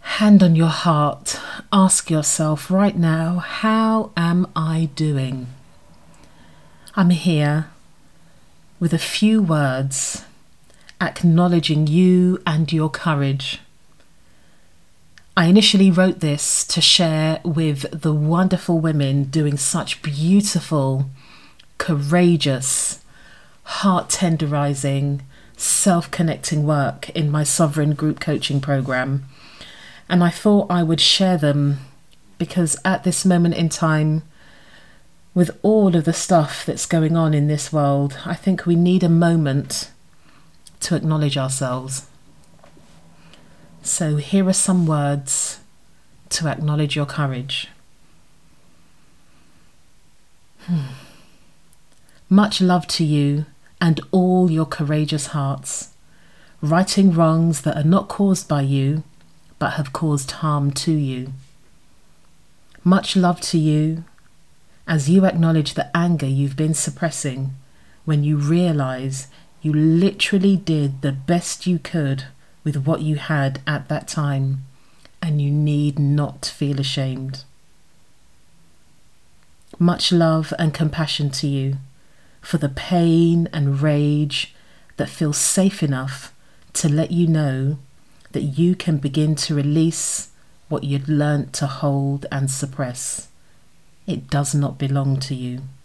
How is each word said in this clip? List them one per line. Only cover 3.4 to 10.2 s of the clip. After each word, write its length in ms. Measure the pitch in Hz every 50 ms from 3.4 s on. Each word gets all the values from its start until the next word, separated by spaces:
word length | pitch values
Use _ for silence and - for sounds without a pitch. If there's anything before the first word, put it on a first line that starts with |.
| - - - - - 220 220 226 226 220 220 220 208 214 -
am 300 | 175 170 170 170 180 185 - -
I 340 | 165 160 160 160 160 165 156 -
doing?" 540 | - 156 151 147 135 131 127 135 131 123 123 131 - - - - - - - - - - - - - - - - - - - - - - - - - - - -
I'm 160 | 208 185 175
here 560 | 180 160 - 180 170 151 147 147 147 156 156 - - - - - - - - - - - - - - - - - - - - - - -
with 120 | 175 160
a 60 | 170
few 420 | 160 - - - - 208 214 220 220
words 840 | 202 165 160 151 147 135 127 131 139 135 135 - - - - -